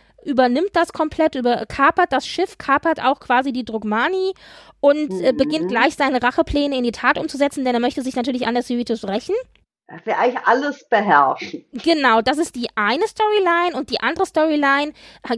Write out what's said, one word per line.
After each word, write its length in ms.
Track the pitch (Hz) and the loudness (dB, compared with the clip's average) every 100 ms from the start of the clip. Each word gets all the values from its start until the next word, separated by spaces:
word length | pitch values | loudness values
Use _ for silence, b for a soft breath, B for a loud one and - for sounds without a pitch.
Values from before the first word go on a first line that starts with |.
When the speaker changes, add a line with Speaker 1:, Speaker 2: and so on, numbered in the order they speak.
| b b | b b
Speaker 1:
übernimmt 460 | - 254 254 254 392 | -4 2 2 2 0
das 180 | 339 330 | 0 -2
komplett, 420 | - 311 - 311 | -2 -4 0 0
über-, 320 | 269 240 240 - | 0 -2 -2 -4
kapert 460 | - 277 359 349 | 0 2 2 0
das 160 | 254 - | 0 -4
Schiff, 280 | - 381 - | -4 -4 -4
kapert 460 | - 285 330 311 | -2 0 0 0
auch 140 | 240 277 | 0 -2
quasi 340 | - 247 269 | 0 0 0
die 120 | 247 | -4
Drukmani 720 | 233 220 214 214 285 381 381 381 B B B B | -6 -6 -4 -2 0 0 -2 -6 B B B B
und, 320 | 285 294 302 185 | 2 2 0 -2
äh, 120 | 254 | 0
Speaker 2:
Mhm. 40 | 240 | 2
Speaker 1:
beginnt 320 | 294 311 185 | 0 0 -2
gleich 280 | 233 285 - | 2 0 2
seine 260 | 269 254 | 0 0
Rachepläne 540 | - - 320 285 285 262 | 0 0 0 0 0 -2
in 80 | |
die 80 | 240 | -4
Tat 260 | - 247 294 | -2 0 0
umzusetzen, 460 | 311 262 285 - | -2 -2 -2 -2
denn 100 | 254 | -2
er 60 | 240 | 0
möchte 220 | 240 294 | 0 -2
sich 120 | 254 | -6
natürlich 320 | 254 247 247 233 | -4 -4 -2 -2
an 80 | |
der 80 | 240 | -2
Cerritos 420 | 240 240 240 220 196 | -2 -4 -2 -4 -4
rächen. 260 | 208 - 427 508 _ _ _ - | -6 -4 -6 -6 _ _ _ -20
Speaker 2:
Er 100 | 160 - | -12 -4
will 60 | |
eigentlich 320 | - 240 247 - | 0 0 0 0
alles 420 | 247 285 277 - | 2 0 -6 0
beherrschen. 760 | 214 202 147 139 139 - - - | 0 4 6 6 2 -6 -12 -14
Speaker 1:
Genau, 500 | 233 320 320 262 226 | -6 0 2 4 4
das 160 | 226 294 | 2 0
ist 160 | 339 | -2
die 140 | 247 240 - | -4 -8 -2
eine 260 | 208 277 427 | 0 0 -2
Storyline 680 | - 427 427 370 339 359 277 | 0 0 2 2 2 0 -2
und 140 | 262 | -4
die 100 | - | -4
andere 240 | 240 330 | -2 -2
Storyline 680 | 381 320 311 294 277 277 294 - B B | -2 0 2 2 2 2 0 -8 B B
ha-, 60 | - | -6